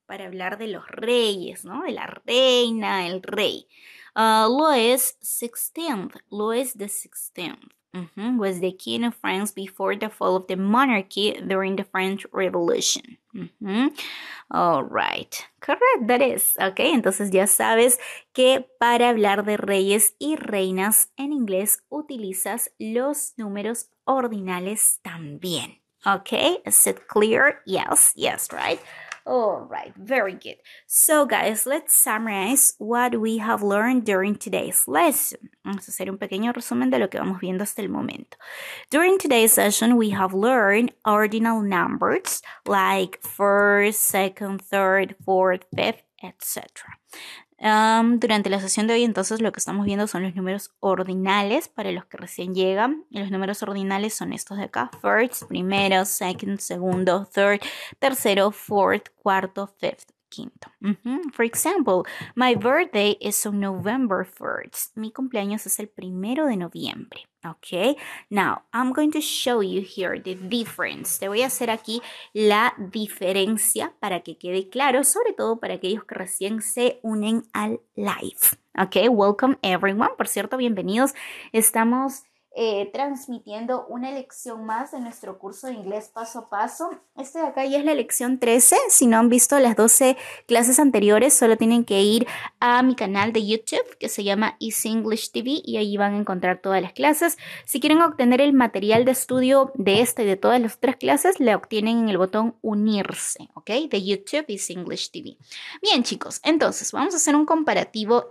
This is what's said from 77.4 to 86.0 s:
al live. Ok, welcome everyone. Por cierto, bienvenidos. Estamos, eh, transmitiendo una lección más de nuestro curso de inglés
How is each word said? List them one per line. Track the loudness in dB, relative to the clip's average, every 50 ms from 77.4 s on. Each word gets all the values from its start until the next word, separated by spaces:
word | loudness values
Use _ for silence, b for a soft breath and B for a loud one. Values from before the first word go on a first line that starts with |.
| -2 _ -6
al | -6 -4 -4 -6 -6 _ _ -10
live. | -6 -6 -4 -4 -6 -8 -10 -4 0 0 0 0 0 _ _ -2 -2
Ok, | -2 0 2 4 4 4
welcome | 6 4 4 4 4 2 2 2 2 2
everyone. | 0 0 0 2 0 0 0 2 0 -2 0
Por | -2 -4 -4
cierto, | -2 -4 -4 -4 -2
bienvenidos. | -2 0 0 0 -2 -2 -2 0 2 2 0 0 B B B B B B B
Estamos, | B 2 2 2 2 2 2 2 2 0 0 -4 -6 -8 -16 _ _ _ _ _ -6
eh, | -4 -2 -2 0 -2 -4 -4 -4
transmitiendo | -4 -4 -4 -6 -8 -10 -12 -12 -12 -12 -14 -12 -10 -6 -6 -6 -6 -6
una | -8 -10 -8 -8 -8
lección | -8 -10 -12 -12 -16 -16 -14 -14 -12 -10 -8
más | -6 -6 -6 -6 -8 -10
de | -10
nuestro | -10 -12 -12 -14 -14 -14 -14 -12
curso | -14 -14 -14 -12 -12 -12
de | -10
inglés | -10 -8 -8 -8 -8